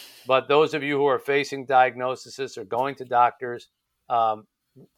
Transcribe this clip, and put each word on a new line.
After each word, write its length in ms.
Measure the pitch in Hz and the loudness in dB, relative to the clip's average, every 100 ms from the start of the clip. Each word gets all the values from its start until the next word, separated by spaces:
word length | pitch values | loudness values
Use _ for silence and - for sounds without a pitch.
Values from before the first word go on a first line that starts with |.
| - - 123 | -18 -14 0
but 200 | 131 123 | 0 4
those 260 | 143 151 | 2 2
of 100 | 151 | 0
you 140 | 139 139 | -4 0
who 80 | 143 | 0
are 140 | 123 | 0
facing 460 | - 143 139 139 127 | 0 -2 -2 -8 2
diagnoses 920 | 131 127 120 127 127 120 123 131 - | 4 4 2 -6 -6 -12 -12 -12 -10
or 60 | |
going 320 | 95 117 135 135 | -8 -4 -4 -6
to 100 | 127 | -2
doctors, 640 | 123 120 - 123 120 - _ _ _ - | 2 2 0 -12 -12 -14 _ _ _ -4
um, 360 | 117 113 107 104 _ _ 127 - | -2 0 -2 -10 _ _ -20 -20